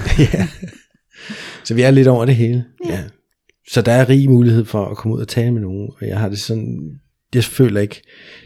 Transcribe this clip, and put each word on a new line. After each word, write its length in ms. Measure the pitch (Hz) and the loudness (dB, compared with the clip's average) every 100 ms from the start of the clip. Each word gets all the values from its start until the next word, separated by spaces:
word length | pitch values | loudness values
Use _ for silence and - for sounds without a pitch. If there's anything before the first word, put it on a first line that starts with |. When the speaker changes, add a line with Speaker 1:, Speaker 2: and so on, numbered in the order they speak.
| - | 0
Speaker 1:
<laughs> 280 | - - | 2 2
Ja. 140 | 185 185 - 180 - _ _ _ - - 214 - - | 2 -4 -8 -18 -20 _ _ _ -20 -16 -16 -16 -16
Så 100 | - | -4
vi 80 | 117 | 2
er 100 | 127 | 4
lidt 160 | 135 131 | 6 6
over 180 | 123 120 | 4 2
det 100 | 120 | 2
hele. 300 | 117 123 120 - 349 | 2 -2 -6 -10 -8
Speaker 2:
Ja. 60 | |
Speaker 1:
Ja. 100 | 95 - - _ _ _ _ - | -8 -10 -18 _ _ _ _ -6
Så 140 | - | -2
der 100 | 117 | 2
er 180 | 120 127 | 2 4
rig 200 | 135 139 | 4 4
mulighed 360 | 123 120 113 107 | 4 4 2 0
for 200 | 107 98 | -4 -6
at 120 | 107 | -6
komme 180 | 113 120 | -6 -6
ud 60 | |
og 60 | 110 | -6
tale 240 | - 117 | -4 -2
med 100 | 117 | -4
nogen, 280 | 98 98 101 - | -6 -8 -10 -10
og 60 | 104 | -8
jeg 120 | 101 | -4
har 100 | 107 | -4
det 100 | 101 | -6
sådan, 600 | - 113 113 117 - 139 _ _ _ 127 | -6 -6 -6 -10 -12 -18 _ _ _ -2
jeg 80 | |
føler 380 | 110 - 127 101 | -2 0 0 2
ikke, 200 | 107 - _ - - - | -4 -8 _ -20 -20 -20